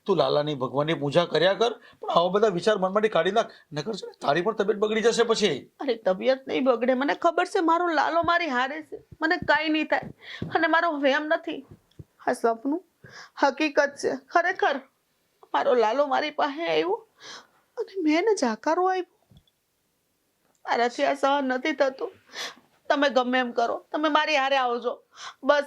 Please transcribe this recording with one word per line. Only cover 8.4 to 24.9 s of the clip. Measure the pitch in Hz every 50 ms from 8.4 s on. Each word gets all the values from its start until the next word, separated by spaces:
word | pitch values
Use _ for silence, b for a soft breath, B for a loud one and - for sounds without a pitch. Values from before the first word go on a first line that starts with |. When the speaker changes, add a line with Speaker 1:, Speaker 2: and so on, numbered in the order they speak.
| 349 311
Speaker 2:
હારે | 254 240 254 262 294 320 294
છે, | - - - - _ - -
મને | 320 320 359 -
કાંઈ | - - 294 302 311 320
નહીં | 311 311 302
થાય. | 302 - - - - - _ B B B B B B -
અને | 359 320 320
મારો | 320 330 339 339
વહેમ | 311 285 277 269 269 302 302
નથી, | 302 330 339 330 330 302 - - - - - _ _ _ - - _ _ _ - -
આ | 254
સપનું | - - 233 226 226 - 277 294 359 - _ _ _ B B B B B B B B -
હકીકત | 277 269 - 311 302 294 302 285 277 285 - -
છે. | - -
ખરેખર | 254 - - - 349 339 359 381 - 427 349 277 262 - _ _ _ _ _ _ _ _ _ _ _ - - -
મારો | 285 - - 247
લાલો | 247 220 214 233 277 294
મારી | 285 262 - 294 302
પાસે | 302 - 294 294 277 302 339 330
આવ્યો | 320 311 320 349 415 453 - _ _ B B B B B B B B B B _ _ -
અને | 427 - 392 381
મેં | 320 302 302 330
એને | 381 453 415
જાકારો | 381 285 233 214 - - 302 320 349 359 370
આપ્યો. | 370 370 349 - _ _ _ _ _ - _ _ _ _ _ _ _ _ _ _ _ _ _ _ _ _ _ _ _ _ _ _ _ _ -
મારાથી | 302 - 240 233 240 240 - 277
આ | 269 277
સહન | 277 - 269 277 285 277
નથી | 262 254 254 254 320
થતું. | 302 - 277 269 262 - - 370 - _ _ B B B B B B B B _ _ _ _ -
તમે | 302 285 285 277
ગમે | 220 254 247 247 247 254
એમ | 254 240
કરો, | 226 - 233 233 - - - _
તમે | - 311 302 311
મારી | 294 302 311 302 311
હારે | 277 262 269 277 269
આવજો. | 254 247 240 240 214 240